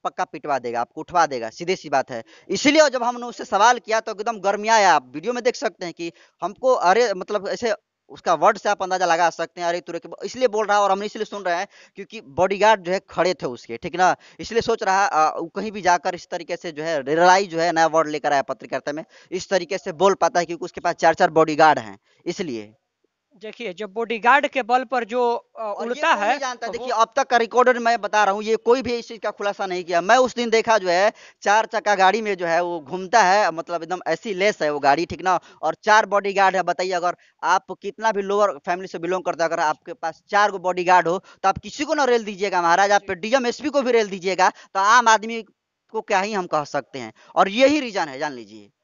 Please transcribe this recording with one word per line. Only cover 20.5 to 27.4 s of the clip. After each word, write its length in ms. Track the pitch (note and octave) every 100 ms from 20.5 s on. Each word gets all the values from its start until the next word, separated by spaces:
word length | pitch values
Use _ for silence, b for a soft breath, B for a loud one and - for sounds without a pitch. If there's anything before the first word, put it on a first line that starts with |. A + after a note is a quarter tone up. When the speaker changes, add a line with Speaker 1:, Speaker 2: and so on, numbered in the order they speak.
| E3+ F3+
Speaker 1:
उसके 160 | -
पास 140 | F3 E3
चार, 180 | E3+
चार 160 | D#3+ F3
बॉडीगार्ड 500 | D#3+ D#3 D3+ D#3+ C3+
हैं, 200 | A2 G2 _ _ E3
इसलिए। 500 | F3 F3 A2+ G#2 G#2+ _ _ _ _ _
Speaker 2:
देखिए, 400 | A3+ G#3+ - A3+
जब 200 | F3 G#3+
बॉडीगार्ड 540 | G3 A3+ A3+ A3 C#4 C#4+
के 160 | C4+
बल 200 | A3 B3
पर 200 | B3+ B3+
जो, 300 | G3 B3 A#3+ A#3
अ, 240 | _ -
Speaker 1:
और 260 | A3 F#3+ A3
ये 40 |
Speaker 2:
उड़ता 260 | B3 D#4 A#3+
Speaker 1:
कोई 80 |
Speaker 2:
है, 60 | G3+
Speaker 1:
नहीं 100 | C#4
जानता। 280 | C4 A#3+ A#3
Speaker 2:
तो 60 |
Speaker 1:
देखिए, 140 | A3 B3
Speaker 2:
वो 60 |
Speaker 1:
अब 200 | A3 A3+ -
तक 120 | B3+
का 100 |
रिकॉर्डेड 400 | A#3+